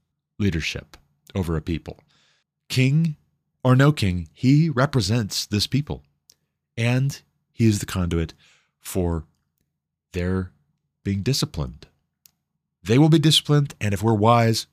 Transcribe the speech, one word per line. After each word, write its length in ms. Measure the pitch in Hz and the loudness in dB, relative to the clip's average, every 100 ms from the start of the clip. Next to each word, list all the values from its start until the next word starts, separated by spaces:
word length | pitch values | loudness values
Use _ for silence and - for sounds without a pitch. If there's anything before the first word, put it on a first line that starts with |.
| _ _ _ _ | _ _ _ _
leadership 600 | 101 82 76 - - - _ _ _ 101 | -2 -2 -6 -10 -16 -20 _ _ _ -6
over 200 | 85 80 | -4 -4
a 60 | |
people. 380 | - 78 - - _ _ _ _ _ _ _ | -4 -8 -8 -20 _ _ _ _ _ _ _
King 480 | - 131 151 165 151 _ _ _ _ | 0 2 2 0 -4 _ _ _ _
or 120 | 127 127 | 2 4
no 160 | 139 | 4
king, 360 | 147 98 90 82 | 4 -2 -2 -6
he 360 | _ 127 147 160 | _ 2 4 2
represents 760 | 120 139 131 92 120 98 - - | 0 0 0 0 -2 -2 -8 -4
this 220 | 107 - | -4 -2
people, 360 | 131 147 65 _ _ _ _ _ _ _ - | -4 -6 -10 _ _ _ _ _ _ _ -6
and 460 | 117 127 135 - _ _ _ | -2 0 -2 -6 _ _ _
he 140 | _ 113 | _ 2
is 120 | 104 | 2
the 60 | - | -4
conduit 480 | 95 87 85 80 - _ _ _ _ | -4 -2 -2 -4 -8 _ _ _ _
for 480 | - 101 87 82 - _ _ _ _ _ _ _ _ | -8 -4 -2 -4 -8 _ _ _ _ _ _ _ _
their 380 | 90 87 92 92 _ _ _ _ _ | -6 -2 -2 -4 _ _ _ _ _
being 180 | 101 101 | -6 -4
disciplined. 640 | 98 139 - - 65 62 - _ _ _ _ _ _ _ _ _ | -2 -2 -4 -6 -8 -10 -20 _ _ _ _ _ _ _ _ _
They 160 | 85 123 | 0 4
will 120 | 160 | 6
be 100 | 160 | 4
disciplined, 560 | 156 156 - 147 143 - | 4 2 2 0 0 -4
and 140 | 104 | -4
if 80 | 98 | -2
we're 140 | 107 110 | 0 2
wise, 500 | 107 120 113 113 - | 4 4 2 0 -6